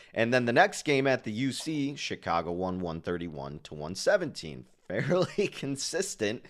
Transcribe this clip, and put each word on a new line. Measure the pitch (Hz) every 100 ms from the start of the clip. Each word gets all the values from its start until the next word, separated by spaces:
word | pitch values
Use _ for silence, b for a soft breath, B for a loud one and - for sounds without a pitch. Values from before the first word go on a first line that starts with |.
| B
And | - 117
then | 127 120
the |
next | 127 196 -
game | - 135 135
at | 127
the | 117
U | 107 135
C, | 117 - 151 139 139
Chicago | - 110 92 85 82
won | 87 92 92
one | 87 82
thirty-one | 82 87 85 73 69 73
to | -
one | 76 76 98
seventeen. | - 196 160 - 80 65 - _ -
Fairly | - 135 180 170 - 190
<laughs> |
consistent, | - 139 139 - 165 190 - 107 120 -